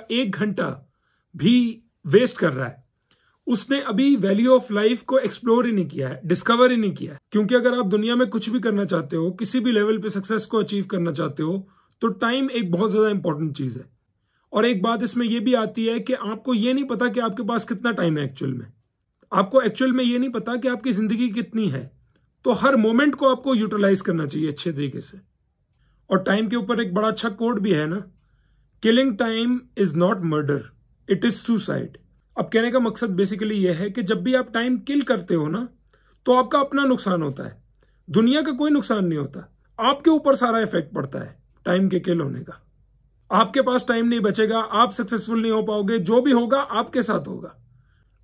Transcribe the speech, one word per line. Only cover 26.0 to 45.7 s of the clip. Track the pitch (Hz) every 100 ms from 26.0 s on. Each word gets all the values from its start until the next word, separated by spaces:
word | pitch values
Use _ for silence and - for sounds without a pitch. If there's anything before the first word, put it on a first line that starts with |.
| -
और | 196
टाइम | 190 202 220
के | 240
ऊपर | 202 233
एक | 220
बड़ा | 180 214
अच्छा | 214 226
कोट | 202 233 247
भी | 208
है | 160 156
ना, | 190 - _ _ _ _ _ _ _ 220
"Killing | 240 269 202
time | 233 220 233 247 - - 196
is | 151
not | 175 196 170
murder, | 151 143 139 - _ _ _ -
it | 196
is | 240 226 -
suicide।" | 226 - - - - _ _ _ -
अब | 196
कहने | 220 233
का | 254
मकसद | 233 220 240 180
basically | 196 196 214
ये | 214 185
है | 160 202
कि | 196
जब | 190 208
भी | 180
आप | 254 247
टाइम | 233 240 254
किल | - 285
करते | 262 226 175
हो | 170 151
ना, | 180 247 - _ _ _ _ -
तो |
आपका | 254 247 294
अपना | 277 277
नुकसान | 277 254 - 180
होता | 151 135
है, | 123 - _ _ _ _ -
दुनिया | 165 233 285
का | 311
कोई | 254 294
नुकसान | 294 214 220 180
नहीं | 156
होता, | 135 - - _ _ -
आपके | 226 277 -
ऊपर | 311 285
सारा | 269 247 226
इफेक्ट | 214 - 151
पड़ता | - 135 -
है | - - _ _
टाइम | - 180 190
के | 185
किल | 180 170
होने | 143 123
का। | - - _ _ _ _ _ _ _
आपके | 190 226 269
पास | 262 247 247
टाइम | 233 233
नहीं | 233
बचेगा, | 202 196 220 226
आप | 220 202 233
सक्सेसफुल | 196 226 226 220 226
नहीं | 226
हो | 220
पाओगे, | 202